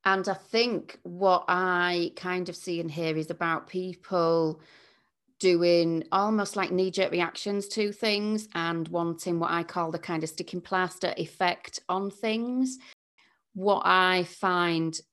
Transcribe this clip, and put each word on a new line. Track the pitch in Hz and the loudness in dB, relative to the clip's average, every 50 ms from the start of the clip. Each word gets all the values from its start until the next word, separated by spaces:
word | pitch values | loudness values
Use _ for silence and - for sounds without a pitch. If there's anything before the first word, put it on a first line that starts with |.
| - | 2
and | 196 190 190 180 208 | 2 0 2 0 -4
I | 185 | -4
think | - - _ - 226 240 247 220 165 - - - - _ | -6 -6 _ 0 0 2 2 0 -4 -6 -8 -20 -16 _
what | 175 175 180 196 190 180 175 - | -14 -6 2 4 4 4 4 4
I | - 180 180 185 185 180 175 175 175 175 175 170 - - | 0 0 2 2 2 2 2 2 2 0 0 -2 -4 -6
kind | - - 180 180 180 180 175 | -8 -6 -4 -4 -4 -4 -6
of | 170 | -10
see | - - 185 175 170 | -10 -8 -6 -6 -4
in | 165 165 | -4 -6
here | 143 165 165 160 156 | -4 -4 -2 -2 -2
is | 160 156 160 | -2 -4 -4
about | 170 - 170 165 165 156 - - | -4 -4 -2 -2 -2 -2 -4 -6
people | - 185 185 185 175 - - - 190 175 165 165 165 165 160 156 156 160 - - - - - _ _ _ _ _ _ _ _ _ _ _ | -6 -6 -6 -6 -10 -12 -8 -2 0 2 4 4 4 4 2 0 -2 -6 -14 -20 -20 -20 -20 _ _ _ _ _ _ _ _ _ _ _
doing | - 185 175 170 175 175 175 170 170 165 165 165 160 - | 4 4 4 6 6 6 6 6 4 2 0 -2 -2 0
almost | - 190 202 214 220 214 202 196 - | 0 0 2 2 2 0 0 -2 -2
like | 202 185 - | -4 -2 0
knee-jerk | 185 180 190 190 180 196 185 - | 2 0 0 0 2 0 0 2
reactions | - 175 175 165 - - - 208 202 202 196 202 | 2 0 0 -2 -4 -8 -6 -4 -4 -4 -4 -4
to | - 220 208 208 | -2 -2 -2 -2
things | 202 - - 220 208 208 208 214 214 214 214 - | -2 -2 0 0 0 0 0 0 -2 -2 -4 -4
and | - 170 165 165 170 165 165 160 | -4 -2 -2 -2 -2 -2 -4 -2
wanting | 170 170 170 170 165 - - 180 170 165 | -2 -2 -2 -2 -4 -4 -4 -2 -2 0
what | 165 - | 0 0
I | 165 170 | -2 -2
call | 170 - - 180 170 165 | -4 -4 -4 -2 -2 -2
the | 160 160 | -4 -6
kind | - - 170 160 160 | -6 -4 -4 -4 -4
of | 160 | -6
sticking | - - 175 - - 180 | -6 -10 -10 -8 -8 -10
plaster | 170 - 196 185 185 175 - - - 165 - | -6 -2 -2 -2 -2 -2 -4 -4 -4 -4 -2
effect | - 165 - - - 196 175 - - - - - - _ - | -4 -8 -8 -2 0 0 0 0 -2 -10 -16 -16 -14 _ -4
on | 180 190 196 196 | -4 -2 -4 -6
things. | 190 - - 220 220 226 233 247 247 254 262 262 - - - - - _ _ _ _ _ _ _ _ _ _ _ _ | -6 -4 -4 -2 -2 -2 -2 -2 0 0 -2 -2 -2 -10 -16 -20 -20 _ _ _ _ _ _ _ _ _ _ _ _
What | 196 190 208 196 - - | -2 2 2 2 4 4
I | 180 185 180 185 185 185 180 175 | 4 4 6 4 4 2 2 0
find | 170 - - - 185 180 175 175 170 165 160 165 165 160 - - _ | -2 -6 -2 0 0 2 2 2 2 2 0 0 -2 -4 -6 -12 _